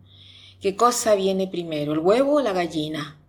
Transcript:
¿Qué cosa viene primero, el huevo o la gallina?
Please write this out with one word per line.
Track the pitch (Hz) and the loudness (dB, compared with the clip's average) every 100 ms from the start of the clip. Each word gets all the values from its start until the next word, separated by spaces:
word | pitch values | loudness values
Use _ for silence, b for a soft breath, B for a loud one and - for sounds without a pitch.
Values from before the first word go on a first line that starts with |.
| B B B B B B | B B B B B B
¿Qué | 196 190 | -4 2
cosa | 240 240 226 | 2 2 2
viene | 202 190 190 190 | 2 2 0 -2
primero, | 175 165 151 147 | -6 -6 -4 -2
el | 156 | 0
huevo | 175 233 277 | 2 2 4
o | 294 | 2
la | 240 | 0
gallina? | 185 170 160 151 156 - - | -2 -2 -4 -6 -8 -10 -16